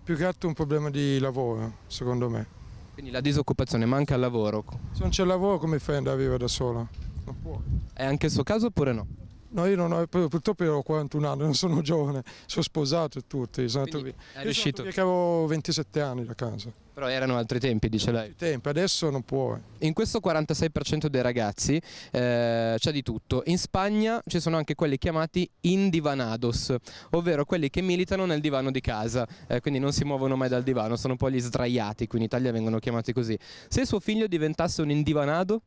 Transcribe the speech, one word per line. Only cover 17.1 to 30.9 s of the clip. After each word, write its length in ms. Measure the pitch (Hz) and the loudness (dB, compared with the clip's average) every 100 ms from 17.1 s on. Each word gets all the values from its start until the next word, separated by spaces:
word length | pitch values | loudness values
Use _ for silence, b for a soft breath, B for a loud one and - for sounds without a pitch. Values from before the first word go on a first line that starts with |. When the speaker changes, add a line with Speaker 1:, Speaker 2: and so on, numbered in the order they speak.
| 131 131 123 | 0 2 2
Speaker 2:
altri 220 | 113 123 | 0 0
tempi, 300 | 131 110 113 | 2 2 2
dice 220 | 110 - | 2 2
lei. 160 | 117 107 | 0 -4
Speaker 1:
Altri 220 | - 170 | -4 -2
tempi, 180 | 135 143 | -2 -2
adesso 400 | 147 185 - 160 | 0 0 0 0
non 140 | 139 | -2
puoi. 360 | - 135 123 110 - - | -2 -2 -2 -4 -10 -2
Speaker 2:
In 140 | 156 | -2
questo 260 | 160 220 226 | 0 0 0
quarantasei 500 | 185 156 151 151 160 | 2 2 2 0 0
per 140 | 151 | 0
cento 240 | 143 151 151 | -2 0 2
dei 140 | 131 | 2
ragazzi, 600 | 123 120 107 104 - 151 B B B | 2 2 0 0 0 0 B B B
eh, 640 | 131 123 120 120 117 113 113 | 0 2 2 2 2 2 0
c'è 140 | 160 | 0
di 100 | 147 | -2
tutto. 400 | 127 110 _ 127 147 | -4 -6 _ -2 2
In 120 | 175 | 0
Spagna 640 | - 190 196 214 220 226 - | 0 0 2 2 2 0 -2
ci 140 | 175 | -2
sono 160 | 165 160 | 0 0
anche 180 | 147 151 | -2 0
quelli 220 | 156 135 | 0 0
chiamati 520 | 180 160 160 180 180 _ | 0 0 0 -2 -2 _
indivanados, 1120 | 175 190 196 165 147 139 117 113 120 117 - 123 B B B | 2 4 4 2 2 0 -2 0 0 0 0 -2 B B B
ovvero 340 | 165 170 147 143 | 0 2 0 2
quelli 240 | 180 139 | 0 0
che 120 | 175 | 0
militano 440 | 185 175 185 190 185 | 0 0 0 0 0
nel 160 | 151 | 0
divano 280 | 151 139 135 | 2 0 0
di 120 | 131 | -2
casa, 440 | - 110 113 123 113 B B | -2 -2 -2 -2 -2 B B
eh, 140 | 120 | -2
quindi 180 | 151 135 | 0 0
non 140 | 139 | 0
si 100 | 147 | 0
muovono 320 | 143 139 135 131 | 0 0 0 2
mai 140 | 127 | 2
dal 120 | 127 | 2
divano, 360 | 123 123 110 | 2 0 0